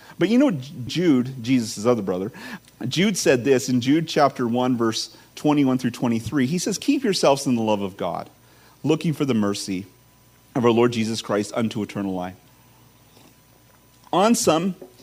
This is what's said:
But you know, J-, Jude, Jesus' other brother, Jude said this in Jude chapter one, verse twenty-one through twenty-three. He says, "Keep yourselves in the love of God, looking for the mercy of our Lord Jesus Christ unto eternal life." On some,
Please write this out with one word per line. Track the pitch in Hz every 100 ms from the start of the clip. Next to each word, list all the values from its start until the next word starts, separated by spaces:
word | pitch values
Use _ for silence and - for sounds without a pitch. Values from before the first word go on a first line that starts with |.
| - -
But | 175
you | 240
know, | 285
J-, | 151 127 135 107
Jude, | 151 180 127 127 131
Jesus' | 113 131 110 - 113
other | 120
brother, | 95 92 101 - - 220 - _ 135
Jude | 151 214 185
said | 170 131
this | 123 127 127
in | 127
Jude | 120 160 156
chapter | 165 139 - 120
one, | 120 127 117
verse | 117 113 - - - -
twenty-one | 151 147 135 127
through | 120
twenty-three. | - 123 113 - 147 127
He | 175
says, | 240 -
"Keep | - 285
yourselves | 220 175 151 135 139
in | 120
the |
love | 110 104
of | 98 95
God, | 90 82 82 - _ _ _ _
looking | 139 160 170
for | 139 139
the |
mercy | 113 101 101 - 92 98 _ _ _ _ _ _ 131
of |
our | 117
Lord | 113 123
Jesus | 113 110 113
Christ | - 107 104 123
unto | 113 110
eternal | 98 104 98
life." | 92 90 92 _ _ _ _ _ _ _ - - _ _ _ _ _ _ _ -
On | 170 214 233
some, | 180 160 185 175 - -